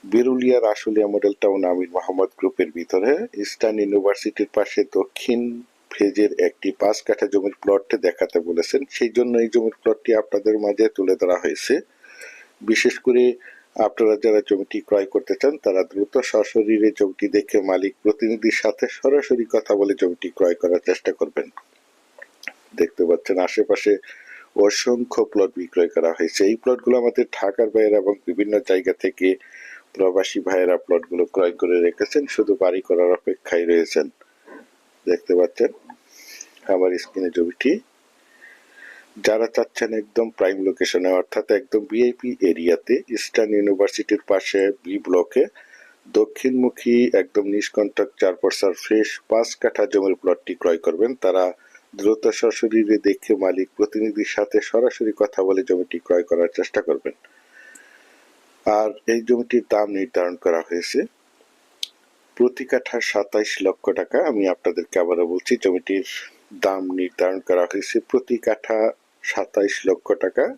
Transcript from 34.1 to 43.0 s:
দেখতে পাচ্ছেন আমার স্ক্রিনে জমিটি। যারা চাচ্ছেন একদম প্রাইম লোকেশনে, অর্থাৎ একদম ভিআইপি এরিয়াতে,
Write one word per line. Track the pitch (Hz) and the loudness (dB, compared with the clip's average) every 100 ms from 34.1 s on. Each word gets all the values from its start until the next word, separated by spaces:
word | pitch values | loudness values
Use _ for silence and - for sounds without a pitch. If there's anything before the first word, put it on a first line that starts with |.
| _ _ _ _ - - _ _ _ - | _ _ _ _ -20 -20 _ _ _ -4
দেখতে | 90 - | -4 0
পাচ্ছেন | 90 87 - 120 - _ - _ - - - - _ - | 2 2 0 -2 -2 _ -20 _ -20 -20 -20 -20 _ -4
আমার | 92 90 90 | 0 2 0
স্ক্রিনে | - - 90 | -8 -6 -4
জমিটি। | 82 85 - 127 196 _ _ _ _ _ _ - - _ - - - _ - | -2 -4 -2 -2 -2 _ _ _ _ _ _ -20 -20 _ -20 -20 -20 _ -4
যারা | 101 110 113 | 0 2 0
চাচ্ছেন | - 113 - 113 | 0 -2 -2 -4
একদম | 110 107 - 113 | -4 -4 -2 -2
প্রাইম | - 95 98 | 0 0 2
লোকেশনে, | 95 90 90 90 90 | -2 0 -2 0 2
অর্থাৎ | 92 - - - | 0 0 -4 0
একদম | 104 - 107 104 | 0 2 -4 -2
ভিআইপি | 107 123 120 123 - | 0 0 -2 -8 0
এরিয়াতে, | 92 80 85 82 - 127 | 0 2 0 0 0 -2